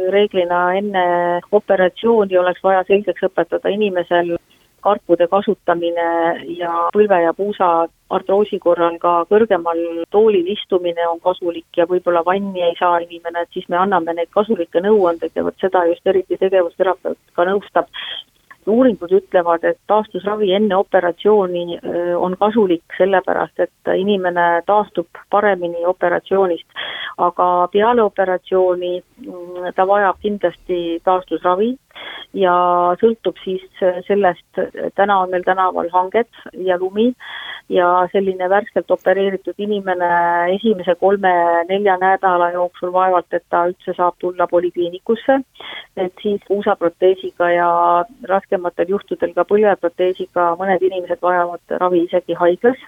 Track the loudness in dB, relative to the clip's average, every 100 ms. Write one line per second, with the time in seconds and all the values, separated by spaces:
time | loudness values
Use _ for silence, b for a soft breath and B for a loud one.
0 | 0 2 2 0 0 0 0 0 -2 0
1 | 2 2 0 -2 0 -2 2 2 2 0
2 | 2 2 4 2 2 0 2 2 2 0
3 | 0 -4 -4 -2 -2 -2 -2 -2 -2 -2
4 | 0 0 0 -4 -8 b b _ -2 -2
5 | 0 0 2 0 0 -4 -2 -2 -2 -2
6 | -2 0 0 -2 -8 -8 -6 -2 -2 2
7 | 4 4 2 0 -4 0 2 2 0 -6
8 | _ -6 0 0 0 -2 0 2 0 0
9 | 0 0 2 2 2 0 0 -4 -4 -6
10 | -2 2 4 2 0 -6 -2 -2 -2 -4
11 | -4 -2 -4 -2 -4 -6 -8 -2 0 0
12 | 0 0 0 -2 -2 -2 -2 0 0 0
13 | -2 -10 -10 -8 -8 -8 -6 -2 0 0
14 | -2 -4 -2 -2 0 -2 -2 -2 2 4
15 | 4 0 -4 -4 -6 -4 -2 0 0 0
16 | 0 0 0 -2 0 2 0 -2 -2 -2
17 | -6 -10 _ -4 -2 -2 -2 -4 -4 B
18 | B B -18 _ _ -12 -2 4 4 2
19 | 0 0 2 0 0 0 0 -4 0 0
20 | 0 -6 -6 -2 0 2 2 0 0 0
21 | 0 0 2 2 2 -2 -6 -8 -6 -4
22 | -2 -2 -2 0 0 2 2 0 -4 -2
23 | 2 2 0 -2 -4 -4 -4 -4 -4 -2
24 | 0 0 0 0 2 0 2 0 0 -6
25 | -8 -12 -2 0 2 0 -2 -2 -2 0
26 | 0 -2 -2 0 0 -2 -8 -14 B B
27 | B -2 -2 0 0 2 0 0 2 2
28 | 0 0 -2 -2 -2 0 2 0 -4 -8
29 | -10 _ -18 -16 -14 -10 -10 -2 0 2
30 | 2 -2 -4 -4 -4 -6 -6 -6 -4 -4
31 | 0 -2 -2 -4 0 0 0 -4 _ B
32 | B B B -2 2 4 2 2 2 2
33 | 2 0 -4 -6 -8 -8 -8 -2 -2 -2
34 | -2 0 2 0 _ -6 -6 -6 -8 -2
35 | 0 2 0 -2 -2 0 0 0 -2 0
36 | 0 -2 -2 -8 -20 -8 -4 -2 -2 0
37 | 0 0 B B B B _ 0 2 2
38 | 2 -2 -2 -4 0 0 0 -6 -2 -2
39 | 0 0 0 -4 -8 -8 -4 -4 -4 -2
40 | 0 2 2 0 0 0 0 -2 0 2
41 | 2 2 2 2 2 2 0 0 2 2
42 | 2 2 2 2 0 0 -4 -4 -4 0
43 | 2 2 0 -6 -2 -2 -2 -4 -8 -2
44 | -2 -2 -8 -4 0 0 0 -2 -6 -6
45 | -4 -4 2 0 0 B B B B -8
46 | -8 -4 -4 -4 -2 -2 0 0 -2 2
47 | 2 2 -4 -4 0 2 2 2 2 2
48 | 0 -8 -4 -4 -2 -4 -4 -4 -2 -4
49 | -4 -6 -4 -2 0 2 2 2 -2 -2
50 | -2 -2 -6 -2 0 0 0 0 0 -4
51 | -6 -4 0 0 -2 -6 -8 -2 0 0
52 | 0 -2 -4 0 0 2 0 0